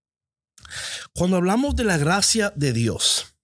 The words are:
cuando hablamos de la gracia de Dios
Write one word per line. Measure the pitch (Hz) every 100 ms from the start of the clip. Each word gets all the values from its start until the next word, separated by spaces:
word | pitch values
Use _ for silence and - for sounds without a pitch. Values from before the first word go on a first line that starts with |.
| _ _ _ _ _ _ - - - - -
cuando | - 180 185
hablamos | 175 220 285 247
de |
la | 226 170
gracia | 143 196 196 220 208 151
de | 143
Dios | 113 117 - - - - _